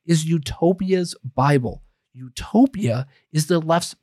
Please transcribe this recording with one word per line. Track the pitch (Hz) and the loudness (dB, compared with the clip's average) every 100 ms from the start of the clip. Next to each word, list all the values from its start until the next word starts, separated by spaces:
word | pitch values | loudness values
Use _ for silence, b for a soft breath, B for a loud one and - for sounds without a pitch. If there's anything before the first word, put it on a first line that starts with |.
| - | 0
is | 165 | 0
utopia's | 160 165 - - 170 185 190 185 175 - | 2 -2 -2 0 0 0 0 -2 -2 -8
Bible. | 131 - 139 143 117 95 - _ _ | -8 0 2 2 0 -10 -18 _ _
Utopia | 123 127 - - 214 269 190 127 120 135 b b | -20 -18 -14 -2 4 4 2 -2 -2 -6 b b
is | 156 156 | -4 0
the | 175 | 0
left's | 160 170 - - | 0 -2 -2 -10